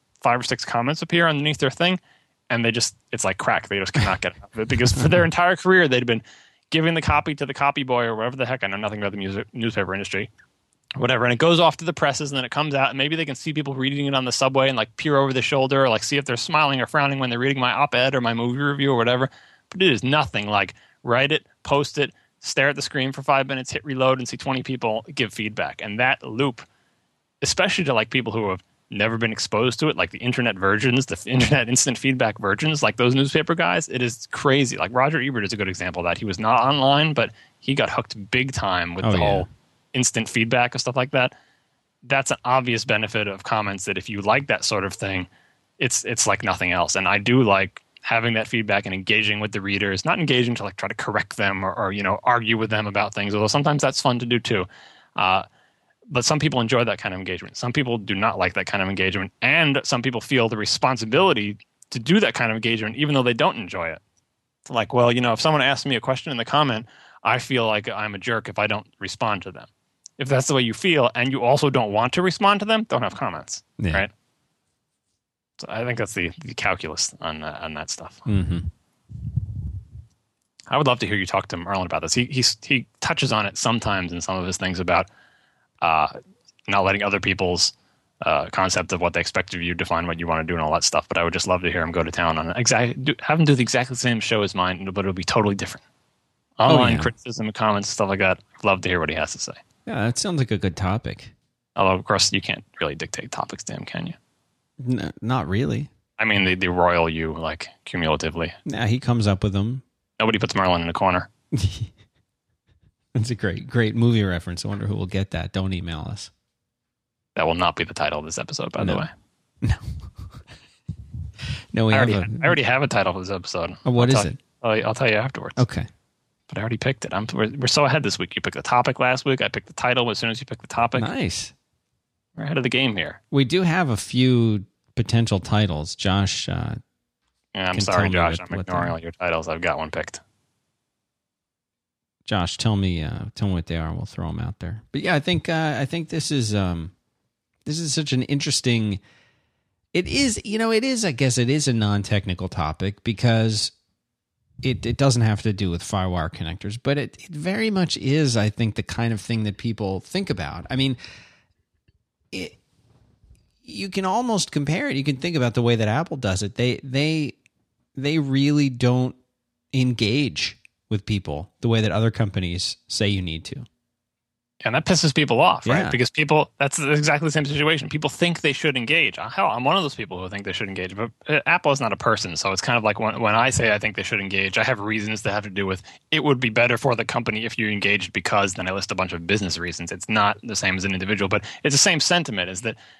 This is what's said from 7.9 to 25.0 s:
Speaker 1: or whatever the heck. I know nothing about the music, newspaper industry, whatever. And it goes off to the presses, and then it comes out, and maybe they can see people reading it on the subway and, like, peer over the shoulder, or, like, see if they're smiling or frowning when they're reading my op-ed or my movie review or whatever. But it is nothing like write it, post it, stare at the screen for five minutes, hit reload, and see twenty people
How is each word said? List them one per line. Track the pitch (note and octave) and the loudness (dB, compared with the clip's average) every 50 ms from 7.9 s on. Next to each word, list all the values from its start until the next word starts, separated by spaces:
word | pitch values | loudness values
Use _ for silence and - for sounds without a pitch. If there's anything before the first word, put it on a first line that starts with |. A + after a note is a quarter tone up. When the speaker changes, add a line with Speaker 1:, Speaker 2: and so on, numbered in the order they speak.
| B2 A#2+ A#2+ | 0 2 2
Speaker 1:
or | A#2 A2+ | 0 0
whatever | G#2+ A2 B2 C3+ | -2 -2 -4 -2
the | C3+ B2 | -4 -4
heck. | A#2 C3 C3 - | -4 -2 -4 -2
I | G2 | -4
know | G2 G2+ | -4 -4
nothing | G#2+ G2+ G#2+ G#2 | -4 -4 -4 -2
about | G#2 G2 | -4 -4
the | G2+ G2+ | -4 -4
music, | G2 F#2+ F#2+ G#2 A#2 - - | -6 -4 -4 -6 -8 -8 -8
newspaper | B2+ A2+ A#2 G#2+ G#2 F#2+ F2 F#2+ | -4 -4 -2 0 -2 -2 -2 -2
industry, | G2 G2 - - A#2 A2 - _ _ - _ _ _ _ _ _ _ _ _ - | -6 -6 -4 -4 -6 -6 -6 _ _ -20 _ _ _ _ _ _ _ _ _ -6
whatever. | C3+ B2 A#2 C3 A2+ A#2+ | -4 0 0 2 2 2
And | B2 A#2+ | 0 2
it | A#2 | 4
goes | D#3 E3+ F3 E3 | 4 4 6 6
off | F3 D#3+ - - | 4 4 2 2
to | D#3+ | -4
the | E3+ D#3 | -6 -2
presses, | - D#3+ C#3+ C3+ - D3+ C#3 | 0 0 0 0 0 -4 -4
and | C#3+ C3+ | -4 -6
then | B2+ | -6
it | A#2+ | -4
comes | - C#3 D3+ D3+ C#3 | -2 -2 -2 0 0
out, | C3+ C3+ B2 | 2 0 0
and | C3 C3+ | 0 0
maybe | C3+ D3 D#3+ | -2 0 0
they | D#3+ D#3+ | -2 -2
can | D3 B2+ | -4 -6
see | - - E3 D3 | -8 -6 -6 -4
people | D3+ C#3+ C#3+ C3+ | -4 -4 -4 -4
reading | C3 C3 C3+ C#3+ C#3+ C#3+ C#3 | -2 -2 -2 0 0 -2 0
it | C#3 | 0
on | C3 B2+ | 0 0
the | B2 | 0
subway | - - C3+ C3 C3 C3+ C3+ C3+ | 0 2 2 2 4 4 2 4
and, | C3 | 2
like, | A#2 G#2+ - _ - | 0 -2 -4 _ -4
peer | - D#3 C#3+ C#3 | 0 2 4 4
over | C#3 C3+ B2+ | 4 4 2
the | C3 A#2 | 0 0
shoulder, | - D3 C3+ C3 C3+ C#3 C3+ C3+ | 2 2 2 2 2 4 4 4
or, | B2 | 4
like, | A2+ - - | 4 2 0
see | - D3 C#3 | 0 -2 -2
if | C#3 | 0
they're | C3+ B2 | 0 -2
smiling | A#2 - - D#3+ D3+ D#3 C#3 C#3 C3 | -4 -2 0 2 2 4 4 2 0
or | A#2 - | -2 0
frowning | - D3+ C#3+ C#3 C#3 C3+ | 2 2 2 2 2 0
when | C3 B2 | -2 -2
they're | A#2+ A#2 | -2 0
reading | B2+ C#3 C#3 C3+ | 0 0 0 2
my | B2 B2 | 0 0
op-ed | G2+ A#2 C#3+ - - B2 B2+ C3+ B2+ | 2 2 0 2 4 2 2 4 2
or | C3 | 2
my | A#2+ A#2 A#2 | 0 0 0
movie | A#2 A#2+ A#2+ B2 C#3 | 0 -2 -2 -2 0
review | C#3+ C#3+ C#3+ C#3+ C#3 C#3 | 0 -2 0 2 2 2
or | C3 A#2 | 4 4
whatever. | A2+ A#2+ B2+ B2+ C3+ - - - - _ _ _ _ _ | 4 4 4 2 2 0 -2 -10 -20 _ _ _ _ _
But | - F3+ F#3+ | -2 2 4
it | F3+ | 4
is | B2 G2+ - | 4 4 2
nothing | B2+ C#3+ D3+ C#3 G2+ - G#2+ G#2 G#2 | 2 2 2 2 0 -2 -6 -4 0
like | G#2 G2+ G2 F2+ - - _ _ _ _ - | 2 2 0 0 -4 -18 _ _ _ _ -2
write | A#2+ A#2 B2+ C#3 C#3 | 0 2 2 2 2
it, | C#3+ - _ _ _ _ _ | 0 -2 _ _ _ _ _
post | - C#3+ C#3+ C#3+ - - D3+ | 0 2 2 2 0 -2 -2
it, | C#3 A#2+ _ _ _ _ _ _ | -2 -2 _ _ _ _ _ _
stare | - - - D3 C3+ C#3+ | -10 -6 0 2 2 2
at | C#3 | 2
the | C#3+ | 0
screen | C#3 - - C3+ C3 C3+ | -6 -6 -4 -2 -4 -2
for | C3+ - | -4 -6
five | C#3 - C#3 C3+ C3+ C3+ | 0 2 2 2 2 0
minutes, | C3+ C3 B2+ - | -4 -6 -6 -6
hit | - - - | -6 -8 -6
reload, | D3 C3 C3 C3 C3 C3 C3 | -6 -2 2 4 4 4 2
and | B2 - | 0 -8
see | - | -8
twenty | - - C#3 C3 B2+ B2 | -8 -4 -4 -4 -4 -2
people | - C3 A#2+ - A2+ G#2+ A2+ | -4 -6 -2 -2 -2 -2 -2